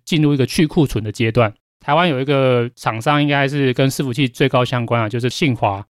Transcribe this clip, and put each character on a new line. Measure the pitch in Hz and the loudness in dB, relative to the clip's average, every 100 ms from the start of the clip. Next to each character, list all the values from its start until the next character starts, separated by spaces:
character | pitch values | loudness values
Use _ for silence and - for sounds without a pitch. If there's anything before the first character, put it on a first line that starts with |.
| - | -4
进 | 165 | 0
入 | 151 | 2
一 | 143 | 2
个 | 123 | 0
去 | - 151 | 2 0
库 | - 139 | 2 0
存 | 113 | 0
的 | 107 | -6
阶 | - 113 | -2 0
段。 | 117 110 - _ _ | 2 0 -2 _ _
台 | - 147 | -2 0
湾 | 180 | 2
有 | 131 | 0
一 | 135 | 0
个 | 139 131 123 117 - | 2 2 2 0 -4
厂 | - 110 | -6 -2
商 | 131 147 | 0 2
应 | 147 | 2
该 | 143 139 | 2 0
是 | 143 135 | 0 0
跟 | 127 135 | 2 0
伺 | - | 0
服 | 139 | -4
器 | 120 135 | -2 -2
最 | - 139 | 0 0
高 | 131 | 2
相 | 123 123 120 | 0 -2 -2
关 | 117 | -2
啊， | 110 | -2
就 | 120 | -2
是 | 120 | -4
信 | - 160 120 | -2 -2 0
华。 | 113 98 104 | -2 -2 -8